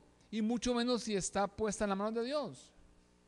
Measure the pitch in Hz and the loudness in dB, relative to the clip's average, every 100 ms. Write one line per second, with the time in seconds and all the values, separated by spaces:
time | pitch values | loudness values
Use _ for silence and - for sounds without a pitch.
0 | - - - 214 220 240 247 240 240 247 | -12 -20 -6 -2 0 2 2 2 2 0
1 | 220 202 - 196 196 - 214 190 208 196 | 0 -2 0 0 0 0 -2 0 0 0
2 | 208 226 240 294 233 131 - - - - | 0 -2 -2 -2 -4 -8 -18 -20 -20 -20
3 | - _ | -20 _